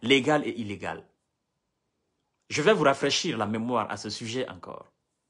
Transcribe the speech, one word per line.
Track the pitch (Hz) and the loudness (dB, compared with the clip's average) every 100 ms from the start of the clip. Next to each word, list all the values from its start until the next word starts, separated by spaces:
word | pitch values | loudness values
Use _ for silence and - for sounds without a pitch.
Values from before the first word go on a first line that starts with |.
légal | - 139 123 151 113 | 4 4 6 2 0
et | - | -6
illégal. | 104 95 90 82 - _ _ _ _ _ _ _ _ _ _ _ _ _ - | -6 -8 -8 -10 -12 _ _ _ _ _ _ _ _ _ _ _ _ _ -8
Je | - | 0
vais | 151 | 4
vous | 214 | 6
rafraîchir | 147 135 139 139 180 113 | 4 4 2 0 -2 -2
la | 104 | -2
mémoire | 110 117 120 104 | -2 -2 -2 -2
à | - | -6
ce | 107 | -8
sujet | 98 117 123 - | -8 -8 -6 -6
encore. | 92 - - - _ _ _ _ | -8 -14 -16 -18 _ _ _ _